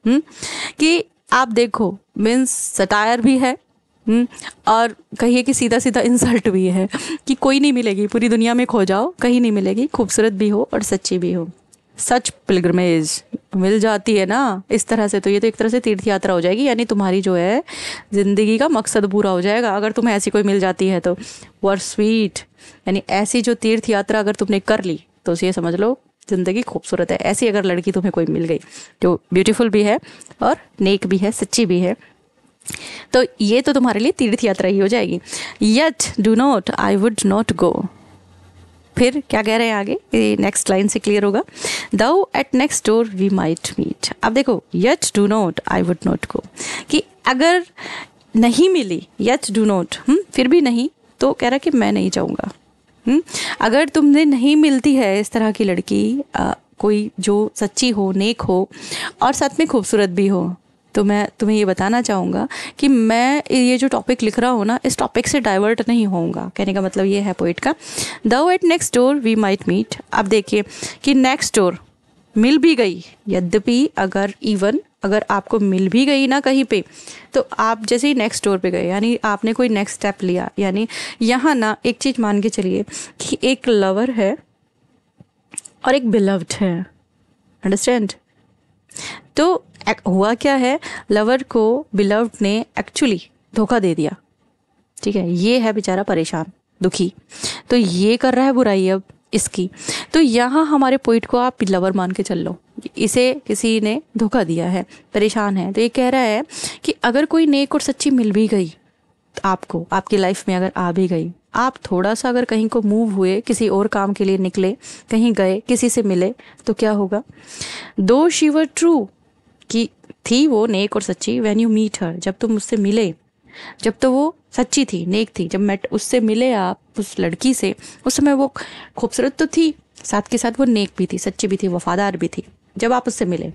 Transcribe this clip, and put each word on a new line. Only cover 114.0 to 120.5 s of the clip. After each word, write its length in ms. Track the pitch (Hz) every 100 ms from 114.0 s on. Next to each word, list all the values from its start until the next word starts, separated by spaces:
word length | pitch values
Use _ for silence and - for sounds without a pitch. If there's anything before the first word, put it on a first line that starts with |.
| 196
के 100 | 196
लिए 140 | 196 190
निकले, 380 | 185 196 185 240 - - _
कहीं 220 | 220 233
गए, 260 | 208 190 190
किसी 300 | - 247 240
से 140 | 247
मिले, 300 | 208 180 185 247 - - -
तो 80 |
क्या 180 | 208 214
होगा? 320 | 208 190 202 - - - - - - - -
Though 260 | 196 254 339
she 240 | - 302 302
were 160 | 311 -
true, 300 | 339 311 196 _ _ _ _ _ _
कि 200 | 226 233 _ _ - -
थी 140 | 247
वो 180 | 302